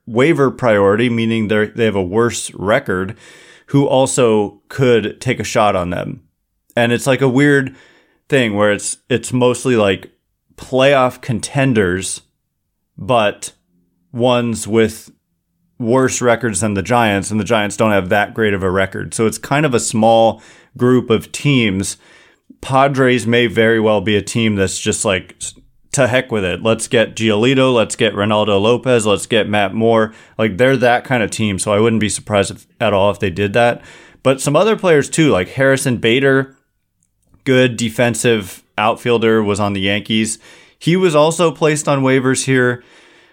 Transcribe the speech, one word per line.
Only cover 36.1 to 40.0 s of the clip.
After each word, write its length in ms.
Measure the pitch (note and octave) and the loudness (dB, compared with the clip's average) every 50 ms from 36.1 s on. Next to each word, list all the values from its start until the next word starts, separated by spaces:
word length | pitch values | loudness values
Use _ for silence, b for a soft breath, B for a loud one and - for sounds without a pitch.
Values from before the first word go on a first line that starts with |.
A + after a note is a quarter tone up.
| A2+ C3+ C#3 C#3 C3+ C3+ C3+ C3+ _ _ _ _ _ _ _ _ _ _ _ _ _ _ _ _ _ _ - | 2 2 2 2 2 0 0 -4 _ _ _ _ _ _ _ _ _ _ _ _ _ _ _ _ _ _ -2
good 320 | - B2+ B2+ B2+ B2+ A#2 | 0 2 4 4 2 0
defensive 880 | G#2 A#2 A2 - - B2 A#2+ A2+ - - B2 A#2 A2 G2 F2+ - - _ _ _ | -2 -6 -4 -2 0 0 0 0 0 0 2 2 0 -2 -6 -14 -20 _ _ _
outfielder, 640 | - G#2+ A2+ A2+ - - B2 A#2+ A2+ A2 A2+ A2 A2+ G#2+ | -2 -2 -2 -2 -2 -2 0 0 2 2 2 2 2 0
was 160 | G2+ G#2 F#2+ | 0 -2 -2
on 140 | G#2 G2+ G2+ | -2 -4 -2
the 80 | G2 | -2
Yankees. 580 | F#2+ G2 G2+ G#2 | -2 -2 -2 -2